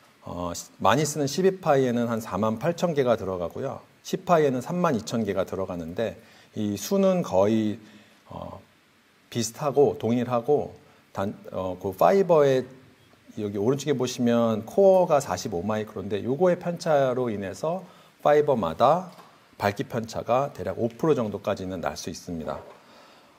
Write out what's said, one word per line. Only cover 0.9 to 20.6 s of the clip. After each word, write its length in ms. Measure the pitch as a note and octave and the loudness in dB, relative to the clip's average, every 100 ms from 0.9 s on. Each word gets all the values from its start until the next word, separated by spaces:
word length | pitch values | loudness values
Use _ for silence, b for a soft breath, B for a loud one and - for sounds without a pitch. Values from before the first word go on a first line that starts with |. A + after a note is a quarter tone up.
| B2 D3+ | 4 2
쓰는 200 | D#3 C#3 | -2 -2
십이 360 | F#3 F#3+ F#3 | 2 0 2
파이에는 440 | D#3+ C#3 B2+ A#2 A#2 | 2 4 4 0 0
한 140 | A2+ | -2
사만 380 | A2+ F#2 A2 A2+ | -4 -2 0 0
팔천 340 | D3+ F3 F3 | -2 -2 -2
개가 240 | C#3+ B2 A2 | 0 2 2
들어가고요. 640 | F#2+ F#2 E2+ G#2+ C3+ - - _ | 0 -4 -6 -6 -8 -10 -16 _
십 240 | - F3+ - | -8 -6 2
파이에는 340 | F3 C#3+ B2+ | 4 4 0
삼만 340 | - F3 F3 A#2+ | -4 -2 0 0
이천 280 | - B2 | -2 -4
개가 200 | G#2 F#2+ | -2 -2
들어가는데 760 | F2+ F#2 F#2+ F2 E2 F#2+ A2 F2+ B B B | -2 -4 -6 -6 -8 -4 -6 -6 B B B
이 220 | - G#2 G2 | -6 -4 -4
수는 460 | - G2 F#2+ F2+ | -2 2 2 2
거의, 560 | F2 F#2 G2+ A2+ G#2+ G2 B B B B - | 0 2 4 2 0 -4 B B B B -18
어, 320 | F2 - - - _ _ _ _ _ _ | -14 -14 -16 -20 _ _ _ _ _ _
비슷하고 680 | A#2+ A2+ - D3+ C3+ C3 - | -6 -6 -4 0 4 4 2
동일하고 760 | A2 A#2+ A#2+ A#2+ A#2 C#3+ F2+ - b b b | 0 0 0 -2 2 0 0 -12 b b b
단-, 260 | - G2 - - | -6 -6 -6 -10
어, 260 | - F#2 F2+ | -8 -6 -6
그 120 | G2+ | -8
파이버의 760 | F#2 E3+ G3 F3+ D#3+ C#3 C3 B2+ - - _ _ _ - - | 2 4 4 4 4 6 2 -2 -12 -20 _ _ _ -16 -8
여기 200 | G#2 G2+ | -6 0
오른쪽에 340 | G#2+ C#3 D3+ | 0 0 -2
보시면 760 | C3+ B2 - A#2+ A#2 A#2 G#2+ - | -2 -2 0 2 4 2 0 -2
코어가 540 | - G3 F#3+ E3+ D3 | 4 6 6 4 2
사십오 420 | - F#2 - E2+ | 2 -4 -4 -4
마이크로인데 600 | G2 G#2+ G#2+ - G2 G2+ | -2 -4 -4 -8 -6 -4
요거의 340 | G2+ C#3+ F3+ F3 | -2 0 2 2
편차로 720 | F3 E3+ E3+ D3 C3 B2 B2 | -4 -6 0 2 2 0 -2
인해서 540 | G2+ F#2+ F#2+ D#3 F#3 F3 B B _ | -4 -6 -6 -6 -6 -10 B B _
파이버마다 920 | D3+ D3 D3 B2+ E2 D2+ B2 E3+ F3+ B B B B - | 4 4 4 2 0 4 4 4 -2 B B B B -4
밝기 280 | G2+ G#2 | -2 -2
편차가 680 | C3+ A#2+ A2+ - - B2 C#3+ | -6 -6 -6 -8 -2 0 -2
대략 280 | - | -6